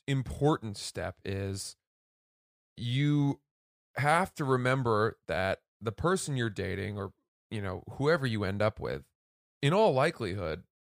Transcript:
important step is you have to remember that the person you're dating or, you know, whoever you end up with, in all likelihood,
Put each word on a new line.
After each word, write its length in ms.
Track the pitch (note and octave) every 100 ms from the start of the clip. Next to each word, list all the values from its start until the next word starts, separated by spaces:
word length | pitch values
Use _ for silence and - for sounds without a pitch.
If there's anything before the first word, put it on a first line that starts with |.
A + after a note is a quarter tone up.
| -
important 720 | C3+ - - C#3+ D#3+ A2 G2
step 380 | - - F2 - -
is 500 | G2 G2 G2 - - _ _ _ _ _ _ _ _ _ -
you 640 | A#2+ C3 D3 D3 C#3+ C3+ _ _ _ _ _ -
have 360 | C#3+ E3 F#3 -
to 80 |
remember 760 | C3+ B2+ B2+ C3+ A#2+ G#2+ A2 - -
that 320 | D#2+ F#2+ - _ -
the 100 | A2
person 440 | - E3+ F#3+ - C3
you're 140 | A#2
dating 480 | G2 F#2+ F#2 G2 G2+
or, 140 | G2 - _ _ -
you 120 | A2+
know, 220 | G2 F#2 -
whoever 340 | - C#3 E3+ C3
you 180 | A2
end 180 | F#2+ G2+
up 180 | G#2+ -
with, 240 | B1 C#2 - _ _ _ _ -
in 120 | C#3+
all 200 | F#3+ G#3+
likelihood, 680 | C3 D#3+ - G#2 G2 E2 D#2 - _